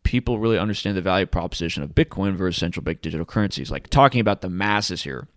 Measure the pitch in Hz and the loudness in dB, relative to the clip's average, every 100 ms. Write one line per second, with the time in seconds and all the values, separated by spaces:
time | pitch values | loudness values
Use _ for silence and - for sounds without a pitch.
0 | - 123 123 113 113 107 104 98 104 95 | -2 0 0 0 2 2 0 -2 -4 -2
1 | 87 92 90 87 87 - 85 - 73 78 | 0 0 2 -2 -2 -4 -4 -4 -2 2
2 | 160 - 98 92 92 85 87 87 85 80 | 2 0 -2 0 -2 -2 -4 -4 -6 -6
3 | 82 80 82 - 101 - 69 69 - - | -6 -6 -4 0 0 -2 -8 -10 0 6
4 | 135 123 107 101 92 90 101 104 101 90 | 6 6 2 0 -2 -2 0 0 0 -4
5 | 71 65 - | -8 -10 -12